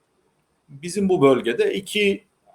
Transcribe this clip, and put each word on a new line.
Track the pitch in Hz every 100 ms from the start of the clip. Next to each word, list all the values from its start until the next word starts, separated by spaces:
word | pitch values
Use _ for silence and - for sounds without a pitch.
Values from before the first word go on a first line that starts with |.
| _ _ _ _ _ _ _
bizim | 139 170 190 190
bu | 180
bölgede | 139 123 110 120 208
iki | 196 196 208 202 196 _ _ _